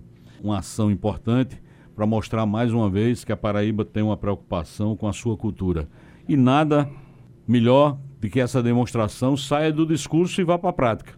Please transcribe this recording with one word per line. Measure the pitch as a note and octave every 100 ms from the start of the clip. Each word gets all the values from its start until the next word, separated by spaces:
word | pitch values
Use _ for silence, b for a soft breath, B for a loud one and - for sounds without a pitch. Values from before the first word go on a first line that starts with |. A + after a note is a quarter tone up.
| - B B B
Uma | G2+ G2+
ação | - - G#2+
importante | F#2+ G#2+ F#2+ - A#2+ C3 - B B B -
pra | G#2+
mostrar | A2+ G2+ A2+ A2
mais | G#2+ A#2+
uma | A#2 G#2+
vez | F#2+ A2+ A#2+
que | -
a | G#2+
Paraíba | A2 G#2 G#2 A2 G#2+
tem | G#2+
uma | G#2+ G2+
preocupação | G2+ G2 - F#2 D#2 - G#2 A2
com | G#2+
a |
sua | F#2+ A#2+ A2
cultura. | A2 - F#2+ E2 D2+ B B B -
E | D3+
nada | B2+ C#3 D#3 D3 C#3+ B B B B - -
melhor | A#2+ A#2 C3 D3 C#3 - -
do | G#2+
que | B2+
essa | B2 C3
demonstração | A#2+ A#2+ A#2+ A#2+ G#2+ - B2+ C#3
saia | C#3 D3 D#3
do | D3+ D#3+
discurso | D#3+ - D#3 F3+ -
e |
vá | E3+ F3
pra | F3+
prática. | E3+ B2 G#2+ -